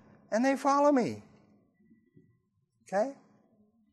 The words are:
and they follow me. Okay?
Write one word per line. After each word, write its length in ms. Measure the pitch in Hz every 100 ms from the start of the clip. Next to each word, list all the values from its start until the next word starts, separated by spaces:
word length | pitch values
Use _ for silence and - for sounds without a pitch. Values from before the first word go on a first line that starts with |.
| - - -
and 120 | 214 262
they 100 | 269
follow 360 | 277 285 294
me. 320 | 277 180 107 - - _ _ _ _ _ _ _ - _ _ _ _ _ _ -
Okay? 220 | 190 254 277 _ _ _ _ _ _ _